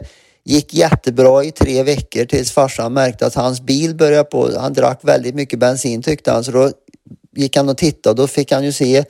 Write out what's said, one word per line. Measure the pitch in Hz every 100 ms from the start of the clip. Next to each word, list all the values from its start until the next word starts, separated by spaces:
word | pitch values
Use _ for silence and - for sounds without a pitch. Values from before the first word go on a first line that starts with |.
| - _ _ _
gick | - 147 -
jättebra | 160 165 - - 120 131 131
i | 147
tre | 156 135 131
veckor | 135 139 - - 123
tills | 139 127
farsan | - 135 - 117
märkte | 135 131 113 120
att | 127
hans | 123 127
bil | 131 135 165 160
började | 151 147
på... | 147 131 123 113
Han | 131
drack | 135 131 127
väldigt | - 139 123 139
mycket | 139 123
bensin | 123 127 131 113
tyckte | 117 151 -
han. | 117
Så | 120
då | 123 135 - _ _ _ - _ -
gick | 139 143
han | 139
och | 131
tittade | 160 147 -
och | 110
då | 139
fick | - 139
han | 135
ju | 143
se | 139 127 131 143